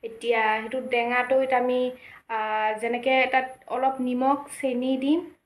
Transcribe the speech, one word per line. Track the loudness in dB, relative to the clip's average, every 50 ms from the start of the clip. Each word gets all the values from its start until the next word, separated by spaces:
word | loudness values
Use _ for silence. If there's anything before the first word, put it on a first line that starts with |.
| -10
এতিয়া | -12 -12 -6 -2 0 2 2 2 2 0
সেইটো | 0 -2 -4 -6 -6 -4
টেঙা | 0 0 0 0 2 0 0 2
দৈত | 2 2 2 2 4 2
আমি, | 2 2 2 0 0 0 -2 -4 -8 -18 -20 -20 -20 _
আ, | _ -6 -4 -2 -2 -2 0 0 0 -2
যেনেকে | -2 -2 -2 -4 -2 0 2 4 4 4
তাত | 4 2 0 0 0 -10 -16 -10 -8
অলপ | -4 0 0 0 0 0
নিমখ, | -2 -2 -2 0 2 2 2 0 -2 -12 -12
চেনি | -4 -4 -2 -2 0 0 0 0
দিম। | 0 2 2 2 0 0 -6 -18 _ _